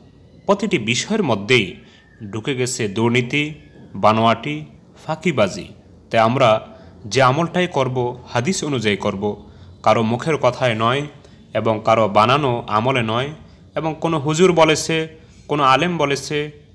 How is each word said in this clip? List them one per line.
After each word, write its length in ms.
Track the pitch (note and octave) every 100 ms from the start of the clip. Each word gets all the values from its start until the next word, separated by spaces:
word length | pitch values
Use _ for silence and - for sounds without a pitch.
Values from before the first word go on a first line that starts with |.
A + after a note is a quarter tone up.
| - - - - -
প্রতিটি 320 | G3+ A3 E3
বিষয়ের 460 | G#2+ A#2+ - A3
মধ্যেই 520 | E3 G#2+ G2+ B2+ F#2 - - - _ - G#2
ঢুকে 220 | G#2+ A2 B2+
গেছে 320 | B2 - A2
দুর্নীতি, 680 | G2 A#2 A#2+ B2+ D3 D3 D#3 - - - G2
বানোয়াটি, 720 | G#2 A2 A2+ A2+ D3 D3+ D3+ - - - -
ফাঁকিবাজি। 640 | D#3+ F3+ C3+ G2+ F#2 D#2 - - - -
তাই 100 | A#2
আমরা 460 | A2 B2+ B2 A2 - - - - A2+
যে 160 | G#2+
আমলটাই 460 | C3 C#3 E3 F3 F3
করব 560 | C#3+ C3 B2+ A#2+ B2 -
হাদিস 340 | B2 B2+ F#3+
অনুযায়ী 340 | D3 C3+ G#2+ G2
করব, 520 | G#2 G2 G#2 G2 - - - -
কারো 200 | - A2
মুখের 340 | A2 A#2+ D#3+ D3
কথায় 380 | B2+ A#2+ B2+ G#2+
নয় 320 | A2+ C3+ D3 - - - -
এবং 280 | A2 A2+ A2 A2
কারো 220 | A2+ G#2+
বানানো 560 | G#2 A2 C3+ C#3+ A#2+ A2
আমলে 340 | G#2+ A#2+ C3+
নয় 260 | A2 A2+ C#3 D#3 - - - -
এবং 200 | D#3+ D3
কোনো 180 | E3 D#3+
হুজুর 340 | C#3 D#3 F#3+
বলেছে, 540 | E3 D#3+ D#3 - D#3+ D#3+ - - - -
কোনো 160 | D3+
আলেম 340 | C#3 C3 E3+ E3+
বলেছে, 540 | C#3+ C#3 - D3+ D3+ D3 -